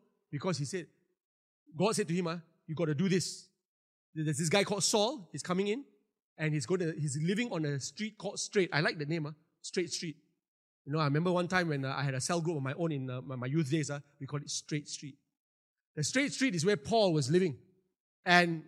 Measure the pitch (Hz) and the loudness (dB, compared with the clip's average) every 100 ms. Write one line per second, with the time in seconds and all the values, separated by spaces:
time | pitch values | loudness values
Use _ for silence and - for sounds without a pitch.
0 | _ _ _ 147 185 139 143 185 - _ | _ _ _ -4 -2 -2 -4 -6 -10 _
1 | _ _ _ _ _ _ _ 151 202 208 | _ _ _ _ _ _ _ 0 0 2
2 | 156 175 170 175 - _ - 156 160 143 | 0 0 0 -4 -10 _ -10 -2 0 2
3 | 190 180 - - - _ _ _ _ _ | 2 2 0 -6 -16 _ _ _ _ _
4 | _ 156 156 139 160 202 196 202 - 214 | _ -4 -2 0 2 4 4 2 2 4
5 | 214 294 170 151 - 180 202 240 - _ | 2 0 -10 -10 -2 0 0 -2 -6 _
6 | _ _ _ - 156 151 - 180 165 151 | _ _ _ -6 -2 -2 0 0 -2 -2
7 | 147 139 165 208 240 170 147 139 - - | -4 -2 0 0 -2 -2 -2 -4 -6 -8
8 | 214 - 202 - - 214 175 147 180 170 | -10 -8 -10 -8 -2 0 2 2 2 2
9 | 147 170 147 160 _ _ - 190 160 - | -2 -2 -4 -10 _ _ -6 -4 -2 -4
10 | 170 - _ _ _ _ _ _ 143 156 | -6 -8 _ _ _ _ _ _ -4 0
11 | 147 147 180 175 180 185 170 143 135 139 | 2 2 2 2 2 0 2 0 -2 -2
12 | 139 131 - 175 165 151 131 151 170 143 | -2 -2 -2 0 0 -2 -2 -2 -2 -2
13 | 131 127 131 127 127 156 135 160 139 143 | -4 -8 -8 -6 -2 0 2 0 -2 -6
14 | - _ 139 143 147 - - 147 147 - | -12 _ -8 -8 -6 -8 -6 -8 -6 -12
15 | 135 - _ _ _ _ _ _ _ - | -14 -18 _ _ _ _ _ _ _ -6
16 | 147 262 277 - 262 175 180 208 - 226 | -2 0 0 2 0 2 2 2 2 4
17 | 196 156 127 180 180 120 - _ _ _ | 6 4 4 4 2 0 -12 _ _ _
18 | _ _ 185 175 175 160 | _ _ 4 6 6 0